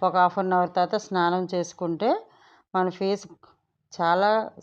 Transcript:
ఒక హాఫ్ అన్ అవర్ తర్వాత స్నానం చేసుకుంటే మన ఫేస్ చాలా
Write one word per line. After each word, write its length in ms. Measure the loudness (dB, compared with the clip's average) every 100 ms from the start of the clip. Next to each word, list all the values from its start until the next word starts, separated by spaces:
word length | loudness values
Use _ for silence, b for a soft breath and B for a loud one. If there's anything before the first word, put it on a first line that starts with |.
ఒక 120 | 0 4
హాఫ్ 240 | 2 2
అన్ 140 | 0
అవర్ 180 | 2 2
తర్వాత 260 | 0 0 -2
స్నానం 460 | -4 -2 0 0 -2
చేసుకుంటే 640 | -4 -6 -6 -6 -2 0 -2 -4 b b b b
మన 160 | -2 -2
ఫేస్ 340 | -2 -4 -4 -6 -20 _ _ _ _ _
చాలా 380 | -2 0 2 2 2 -2 -10